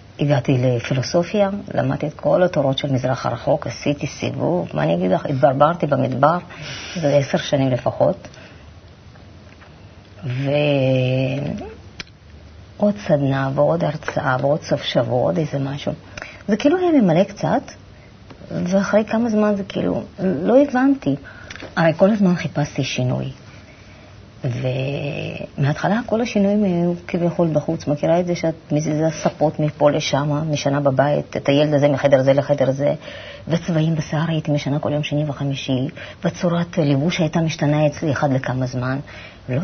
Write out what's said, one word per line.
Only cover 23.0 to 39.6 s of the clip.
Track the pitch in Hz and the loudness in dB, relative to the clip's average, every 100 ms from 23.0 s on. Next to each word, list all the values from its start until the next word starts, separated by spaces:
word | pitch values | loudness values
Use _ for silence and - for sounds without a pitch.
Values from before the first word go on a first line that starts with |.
| 127 131 131 131 - - - - - - - - - - 131 120 131 131 135 143 - 101 104 - - - | -2 -2 -6 -10 -18 -20 -20 -20 -20 -20 -20 -20 -20 -8 -6 -4 -4 -4 -4 -6 -6 -8 -8 -10 -10 -2
ומההתחלה | 139 156 160 214 - | -2 0 0 0 0
כל | 220 | -2
השינויים | 233 208 196 208 | 0 2 2 2
היו | 202 175 175 175 - | 2 2 0 -2 -4
כביכול | 175 170 170 170 | -2 0 2 2
בחוץ. | 151 - 165 - | 0 -2 -4 -4
מכירה | 147 160 170 | -2 2 2
את | 175 | 0
זה | 175 | -2
שאת | 165 160 - | -2 -4 -2
מזיזה | 151 156 151 160 | -2 0 0 0
ספות | 156 170 - 151 156 | 0 -4 0 -2 0
מפה | 151 - 151 | -2 2 2
לשם, | 151 - 139 147 147 160 | 2 0 0 0 -2 -2
משנה | 147 139 143 | -2 0 0
בבית, | 143 131 143 147 147 - | 2 2 2 2 -2 -4
את | - | 2
הילד | 139 151 | 4 4
הזה | 143 143 | 4 4
מחדר | 135 143 135 | 4 4 6
זה | 135 | 6
לחדר | 139 135 139 131 | 4 2 2 2
זה, | 135 143 151 - - - - - | 2 0 -2 -6 -16 -16 -12 -4
וצבעים | 170 - 160 160 156 | -2 0 0 2 0
בשיער | - 151 165 | -2 -2 0
הייתי | 160 160 | -2 0
משנה | 147 - 151 | -2 0 -2
כל | - | 0
יום | 147 | -2
שני | 151 147 151 | -2 -2 -2
וחמישי, | 131 139 135 - 131 139 - - - | -2 -4 -4 -2 -2 -2 -8 -16 -6
וצורת | 170 - 180 170 170 185 | -6 -2 -2 0 -2 0
ליבוש | 143 139 160 - | 2 2 0 0
הייתה | 160 170 | 0 0
משתנה | 160 - 147 151 151 | 0 0 2 4 2
אצלי | - 160 | 0 -2
אחד | 135 147 | 0 2
לכמה | 131 123 127 127 | 0 0 -2 -2
זמן. | 127 127 135 - - - - - | -2 -4 -4 -8 -16 -18 -14 -4
לא | 120 | 0